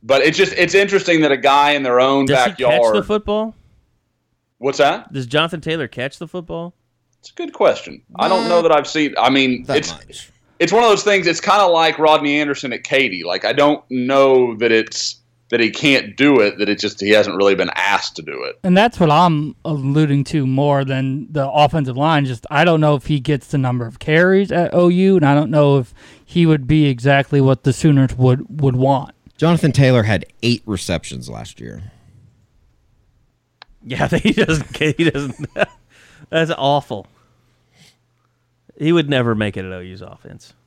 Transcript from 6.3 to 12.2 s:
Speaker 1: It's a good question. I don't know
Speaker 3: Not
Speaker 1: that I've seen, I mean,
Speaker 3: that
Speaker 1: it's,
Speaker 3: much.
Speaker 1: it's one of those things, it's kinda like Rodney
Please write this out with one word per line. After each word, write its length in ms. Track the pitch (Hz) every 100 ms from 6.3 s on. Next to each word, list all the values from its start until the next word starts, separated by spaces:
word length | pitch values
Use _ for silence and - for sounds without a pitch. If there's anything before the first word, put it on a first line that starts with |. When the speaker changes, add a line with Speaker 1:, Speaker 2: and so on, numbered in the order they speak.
| 180 165 165 170 _ _ _ _ _
Speaker 1:
It's 120 | -
a 20 |
good 200 | - 349
question. 480 | - 175 - - 73 _ -
I 120 | 156
don't 200 | 190 -
know 140 | 175
Speaker 3:
Not 80 | 165
Speaker 1:
that 20 |
I've 160 | 151 139
seen, 280 | 160 147 -
I 120 | 117
mean, 340 | 135 131 123
Speaker 3:
that 140 | - 139
Speaker 1:
it's, 140 | 156
Speaker 3:
much. 400 | 76 - - - _ _ _
Speaker 1:
it's 120 | 170
one 120 | 202
of 60 | 240
those 140 | 202
things, 240 | 208 202 175
it's 140 | 165
kinda 240 | - 196 190
like 320 | 165 165 156
Rodney 400 | 156 151